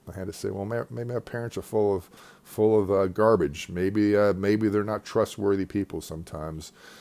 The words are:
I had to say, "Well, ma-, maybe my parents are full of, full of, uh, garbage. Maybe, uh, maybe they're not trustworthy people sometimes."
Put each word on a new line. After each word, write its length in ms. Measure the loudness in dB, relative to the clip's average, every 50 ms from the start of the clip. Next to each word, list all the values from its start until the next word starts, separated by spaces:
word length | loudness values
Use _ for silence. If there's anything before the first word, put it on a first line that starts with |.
| -16 -14
I 60 | -10
had 100 | -10 -10
to 60 | -10 -10
say, 160 | -8 -8 -6
"Well, 160 | -6 -6 -6
ma-, 180 | -4 -4 -6 -6 -8
maybe 240 | -8 -8 -8 -6 -6
my 60 | -6
parents 380 | -6 -6 -8 -8 -8 -6 -8
are 40 | -10
full 340 | -8 -2 0 2 4 4 2
of, 140 | 0 -2 -8 -20 -20 -20 -20 -20 _ _
full 360 | -10 0 2 4 6 6 4
of, 120 | 4 4
uh, 160 | 2 2 2
garbage. 640 | 0 2 4 4 6 6 4 4 0 -2 -6 -10 -8
Maybe, 460 | -4 -2 0 0 2 2 2 4 4
uh, 160 | 4 4 4 2
maybe 340 | 2 2 2 2 2 2
they're 160 | 2 2 0 0
not 220 | -2 -6 -6 -6
trustworthy 600 | -2 0 0 0 0 -2 -2 0 2 2 2 0
people 360 | -2 -2 -4 -4 -2 -6 -10
sometimes." 720 | -8 -8 -12 -12 -12 -10 -10 -8 -8 -8 -8 -10 -12 -14 -20 -20 -20 -20 -20 -20